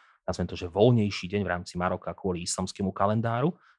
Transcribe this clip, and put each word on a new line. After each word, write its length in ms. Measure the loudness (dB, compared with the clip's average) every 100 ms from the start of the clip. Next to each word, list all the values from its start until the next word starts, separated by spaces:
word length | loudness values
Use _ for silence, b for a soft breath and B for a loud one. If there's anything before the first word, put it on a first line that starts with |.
| b b -8
nazvem 160 | -4
to, 80 | -4
že 160 | -4 -4
voľnejší 560 | 4 6 6 4 -2
deň 180 | -4 -2
v 80 | -2
rámci 280 | -4 -4 -4
Maroka 320 | -2 -2 -6
kvôli 320 | -6 -4 -2
islamskému 480 | -4 -4 -6 -4 -4
kalendáru 640 | 0 2 2 0 0 0 b b